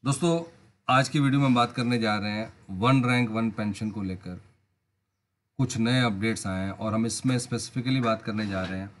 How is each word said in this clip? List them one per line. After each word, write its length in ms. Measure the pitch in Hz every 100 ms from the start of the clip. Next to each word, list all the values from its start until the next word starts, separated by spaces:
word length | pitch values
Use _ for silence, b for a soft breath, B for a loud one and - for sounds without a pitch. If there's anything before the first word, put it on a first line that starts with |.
दोस्तों, 260 | 123 139 170 165 165 - - _ -
आज 200 | 127 135
की 120 | 156
वीडियो 200 | 139 139
में 140 | 139
बात 180 | 120 117
करने 260 | - 120 120
जा 160 | 110 104
रहे 160 | 104
हैं 440 | 107 110 - - 95
वन 260 | 120 135
रैंक 260 | 123 123 117
वन 200 | 110 113
पेंशन 400 | 101 107 98 107
को 120 | 104
लेकर 380 | 98 92 90 90 - _ _ _ _ _ _ _ _ _ _ -
कुछ 180 | 127 113
नए 260 | 113 127
अपडेट्स 440 | 120 98 113 104 98
आए 180 | 95
हैं 60 | 95
और 240 | 95 110
हम 120 | 110 113
इसमें 320 | 110 131 127
स्पेसिफिकली 640 | 123 117 - 127 123 131
बात 220 | 120 107
करने 240 | - 107 107
जा 160 | 95
रहे 160 | 92 95
हैं 120 | 98 -